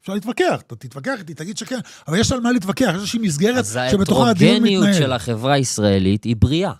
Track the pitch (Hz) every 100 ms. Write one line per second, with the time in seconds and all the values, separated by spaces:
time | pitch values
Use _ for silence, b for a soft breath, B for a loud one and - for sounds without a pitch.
0 | - 202 214 233 359 202 - 117 127 135
1 | 135 262 165 151 160 214 226 254 - B
2 | B 165 220 262 240 247 190 196 247 170
3 | 202 233 214 143 202 247 - - 127 208
4 | 196 - 247 180 - 240 233 190 202 190
5 | 139 123 - 113 131 143 127 - 104 98
6 | 95 104 110 113 127 156 190 -